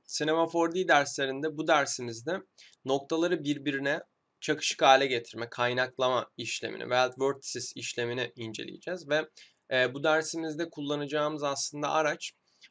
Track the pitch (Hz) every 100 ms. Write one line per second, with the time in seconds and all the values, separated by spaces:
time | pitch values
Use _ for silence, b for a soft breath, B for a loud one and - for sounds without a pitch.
0 | - - 151 160 165 170 165 175 170 147
1 | 139 - 135 135 156 147 156 151 135 -
2 | 120 113 131 190 - - B B 131 135
3 | 135 160 175 175 143 139 139 139 139 165
4 | - _ _ _ - 151 - - 147 135
5 | 139 120 - 113 117 - 123 123 110 -
6 | 127 123 - - 113 - 113 110 120 123
7 | 127 123 135 139 - 123 117 - 117 -
8 | 120 127 120 - 110 107 - - - 180
9 | 143 151 156 - B B - 131 127 135
10 | 156 156 156 165 160 151 165 - 143 147
11 | 143 151 151 151 143 139 - 147 143 156
12 | 151 175 - - _ b b